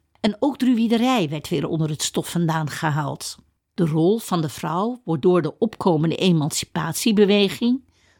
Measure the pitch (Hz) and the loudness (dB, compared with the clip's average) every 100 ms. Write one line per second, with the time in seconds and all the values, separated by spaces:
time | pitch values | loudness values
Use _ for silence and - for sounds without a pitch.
0 | _ _ 214 - 285 247 247 226 226 233 | _ _ -4 0 -2 0 2 2 2 2
1 | 247 254 151 151 - 165 - 160 156 151 | 2 0 -2 -4 -4 -4 -2 -2 -2 -2
2 | - 170 - 170 165 160 151 - 160 147 | -4 -4 -4 -2 0 0 -4 -4 -2 -2
3 | 139 139 - - _ _ _ - 165 156 | -4 -8 -12 -14 _ _ _ -2 0 2
4 | 165 226 - 175 156 - 160 170 226 247 | 2 0 -2 -2 -2 -6 -6 -4 -4 -6
5 | - 160 180 180 156 - 226 - 196 156 | -6 0 2 2 0 -2 -4 0 0 2
6 | 160 - 185 165 151 - - 165 160 - | 2 2 2 2 0 -4 -6 -6 -6 -2
7 | 226 208 196 208 196 - 233 254 - _ | 0 4 4 4 2 0 -2 -2 -6 _
8 | _ | _